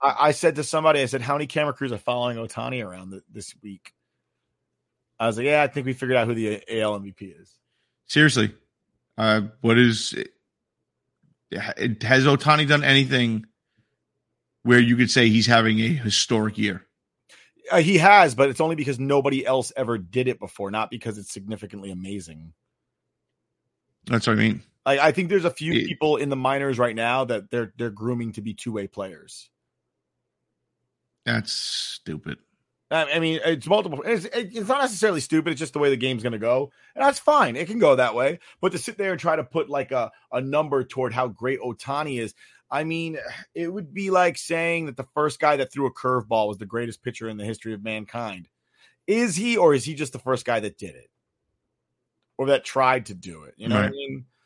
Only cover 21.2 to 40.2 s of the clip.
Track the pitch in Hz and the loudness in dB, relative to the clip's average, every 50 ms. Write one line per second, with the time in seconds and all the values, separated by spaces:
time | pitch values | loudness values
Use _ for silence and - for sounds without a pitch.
21.2 | 101 - - 104 98 104 110 104 110 95 - 101 98 98 95 90 92 95 101 101 | -10 -14 -14 -14 -12 -10 -10 -10 -12 -14 -14 -14 -14 -12 -12 -12 -10 -10 -10 -12
22.2 | 85 82 78 78 80 82 80 _ _ _ _ _ _ _ _ _ _ _ _ _ | -12 -14 -18 -20 -20 -20 -20 _ _ _ _ _ _ _ _ _ _ _ _ _
23.2 | _ _ _ _ _ _ _ _ _ _ _ _ _ _ _ _ - - 123 113 | _ _ _ _ _ _ _ _ _ _ _ _ _ _ _ _ -6 -2 -2 0
24.2 | - 123 110 107 110 110 104 - - _ _ _ - 131 139 139 143 156 151 180 | 2 2 2 2 2 2 0 -2 -8 _ _ _ -2 0 2 4 4 4 4 2
25.2 | 185 165 202 190 165 170 - - 151 160 - - - - - - 151 151 147 120 | 0 0 0 2 0 0 -4 -4 -4 -2 0 0 -2 -2 -4 -2 0 2 2 2
26.2 | 147 139 139 131 127 131 139 139 139 135 127 117 123 120 110 113 113 117 123 131 | 0 -2 -2 -2 0 0 0 0 -2 -2 0 0 0 0 0 -2 -2 0 0 0
27.2 | 131 117 120 107 98 - - 120 113 95 - - 120 117 101 104 110 123 123 120 | 0 -2 -2 -4 -4 -4 -4 -4 -4 -4 -6 -8 -8 -8 -6 -6 -4 -4 -4 -4
28.2 | 117 113 101 107 104 113 101 - - 120 107 104 98 98 - 104 98 95 85 76 | -4 -8 -8 -10 -10 -10 -10 -10 -8 -8 -6 -6 -6 -8 -8 -10 -10 -10 -12 -16
29.2 | - - - - - _ _ _ _ _ _ _ _ _ _ _ _ _ _ _ | -20 -20 -20 -20 -20 _ _ _ _ _ _ _ _ _ _ _ _ _ _ _
30.2 | _ _ _ _ _ _ _ _ _ _ _ _ _ _ _ _ _ _ _ _ | _ _ _ _ _ _ _ _ _ _ _ _ _ _ _ _ _ _ _ _
31.2 | - 120 117 113 110 - - - - - - - - - - - - - 78 76 | -6 -4 -2 -2 -2 -4 -8 -8 -8 -8 -8 -8 -8 -8 -12 -14 -12 -10 -12 -10
32.2 | - 78 - - _ _ _ _ _ _ _ _ _ - 151 160 156 139 151 165 | -10 -10 -12 -12 _ _ _ _ _ _ _ _ _ -4 -2 -2 0 0 0 0
33.2 | 165 160 160 151 110 160 165 135 - 151 196 214 190 185 147 135 - 220 233 - | 0 0 -2 -2 0 -2 -2 -2 0 0 2 2 0 0 -6 -6 -4 -2 -2 -2
34.2 | - 233 - 240 233 180 240 226 202 208 262 285 277 262 214 175 220 214 180 151 | -2 -4 -6 -6 -6 -6 -8 -8 -4 -2 0 0 0 -2 -2 0 0 0 0 0
35.2 | - - 160 156 160 170 151 131 160 143 - 147 147 143 135 117 123 131 131 113 | -2 0 0 0 0 0 -4 -6 -6 -6 -2 0 2 2 2 2 0 -2 -4 -4
36.2 | 110 123 113 107 110 117 123 131 143 - _ _ _ _ - - 269 285 277 - | -4 -6 -6 -4 0 0 0 0 0 -4 _ _ _ _ -6 0 2 2 2 2
37.2 | - 302 302 285 214 135 117 135 170 165 220 240 196 151 135 127 123 117 110 120 | 2 4 4 4 4 2 0 -4 -6 -4 -2 2 4 6 6 6 4 2 2 0
38.2 | 127 143 170 170 _ - - - - 185 185 165 - 240 220 - 196 190 180 147 | 0 0 -2 -4 _ -20 -10 -4 -4 -2 -2 -4 -8 -8 -8 -6 -4 -4 -4 -2
39.2 | - 175 156 156 127 - - 165 143 143 143 139 131 - 135 127 113 110 _ _ | -2 -2 0 -2 -2 -4 -4 -4 -4 -2 -4 -4 -4 -2 -2 -4 -4 -4 _ _